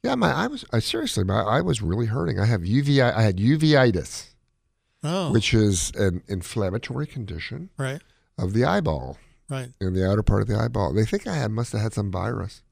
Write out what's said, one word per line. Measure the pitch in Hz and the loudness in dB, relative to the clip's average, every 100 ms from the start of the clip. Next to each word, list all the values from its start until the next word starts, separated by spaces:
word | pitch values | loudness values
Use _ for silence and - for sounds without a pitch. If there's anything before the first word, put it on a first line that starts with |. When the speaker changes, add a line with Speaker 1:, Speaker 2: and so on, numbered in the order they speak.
Speaker 1:
Yeah, | 247 254 | -2 0
my | 196 | 0
eye | 139 226 | 0 -4
was, | 285 - | -6 -4
I, | 117 | -2
seriously, | - 339 302 - | -2 -4 -2 -2
my | 92 101 | 0 0
eye | 101 123 | 0 0
was | 180 113 | 0 -2
really | 101 98 117 | 0 -2 -2
hurting. | 117 160 95 | -2 -2 0
I | 107 | 2
have | 110 85 | 2 2
U | 123 | 0
V | 143 139 | 4 4
I, | 123 104 | 4 4
I | |
had | 110 92 | 2 4
uveitis, | 110 151 156 147 127 90 - - - _ _ _ _ _ _ _ | 2 4 4 6 6 2 -4 -12 -14 _ _ _ _ _ _ _
Speaker 2:
Oh. | 147 180 170 | -4 -2 2
Speaker 1:
which | 113 - | 2 4
is | 110 104 92 - - | 4 4 2 -2 0
an | 101 87 - | 0 0 -6
inflammatory | 98 90 117 95 101 - 123 147 | -8 -6 -4 -4 -4 -6 -8 -8
condition | 139 107 82 - 135 185 - | -10 -10 -10 -10 -12 -14 -8
Speaker 2:
Right. | 135 143 _ _ _ - | -8 -8 _ _ _ -6
Speaker 1:
of | 92 | -2
the | 110 135 | 2 2
eyeball. | 196 151 76 64 - _ _ _ | 2 0 -4 -6 -14 _ _ _
Speaker 2:
Right. | 135 123 - | -10 -10 -6
Speaker 1:
In | 92 | -2
the | 92 95 | 0 2
outer | 104 | 2
part | 104 101 | 4 2
of | 101 | 2
the | 107 | 0
eyeball. | 117 120 87 | 0 0 0
They | 90 110 | 2 2
think | 202 233 | 0 -2
I | 165 | -2
had, | 120 | -2
must | 107 120 | -2 -2
have | 107 | -2
had | 110 | -2
some | - 101 | -2 -4
virus. | 92 92 120 98 - _ | -4 -4 -4 -8 -12 _